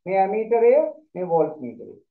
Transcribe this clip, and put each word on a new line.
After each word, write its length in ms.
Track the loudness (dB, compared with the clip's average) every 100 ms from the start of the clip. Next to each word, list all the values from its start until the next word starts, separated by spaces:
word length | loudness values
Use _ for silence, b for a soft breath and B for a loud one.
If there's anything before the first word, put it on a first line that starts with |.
මේ 160 | -2 0
ඇමීටරය, 560 | 0 -2 -2 2 4 4 2 -8 _
මේ 200 | -10 -2
වෝල්ට් 260 | 0 -2 -4
මීටරය. 360 | -14 -14 -20 -20 _